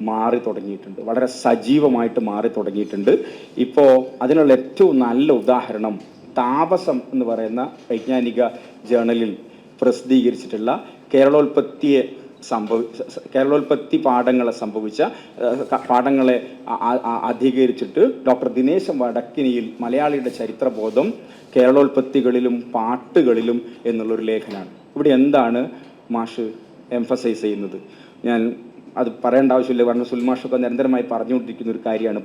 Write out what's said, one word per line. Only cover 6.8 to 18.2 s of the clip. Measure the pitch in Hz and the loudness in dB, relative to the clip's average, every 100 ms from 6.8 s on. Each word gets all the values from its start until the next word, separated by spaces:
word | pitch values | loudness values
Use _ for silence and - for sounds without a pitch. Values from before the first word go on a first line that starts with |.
| 170 127 - | 0 -4 -4
എന്ന് | 131 | -4
പറയുന്ന | 117 113 110 117 139 - - | -2 -2 -4 -4 -6 -10 -6
വൈജ്ഞാനിക | 113 131 127 120 113 117 - - - 110 | -6 -2 -2 0 0 -2 -4 -18 -12 0
ജേണലിൽ | 120 117 117 110 - - - - - | 2 2 0 -2 -6 -14 -20 -16 -2
പ്രസിദ്ധീകരിച്ചിട്ടുള്ള | 127 - 127 131 120 - - 107 117 165 - - - | 0 0 2 2 4 0 -6 -6 -4 -4 -8 -20 0
കേരളോൽപത്തിയെ | 135 139 151 147 143 - - 143 135 95 - - - - | 4 6 4 2 0 -2 -2 2 2 0 -8 -20 -18 -8
സംഭവി-, | 113 107 113 117 - | -6 -2 -2 -2 -8
സ-, | - | -12
സ-, | - - | -14 -4
കേരളോൽപത്തി | 131 135 147 - 147 - 156 135 | 0 2 2 2 -2 0 0 2
പാഠങ്ങളെ | 123 123 127 117 | 2 2 2 0
സംഭവിച്ച, | - 107 107 107 120 190 - - - | -4 -6 -6 -6 -2 -4 -4 -16 -6
ഏഹ്, | 120 131 139 | -4 -4 -4
ക-, | 127 - | -4 0
പാഠങ്ങളെ | 123 131 135 127 123 - - - | 2 2 2 2 2 -2 -14 -10
അ-, | 113 117 | -4 -2
അ-, | 123 117 | -2 -2
അ-, | 117 120 | -4 -4
അധികരിച്ചിട്ട് | 113 131 127 123 - 104 151 220 - | -2 0 2 2 0 -4 2 2 2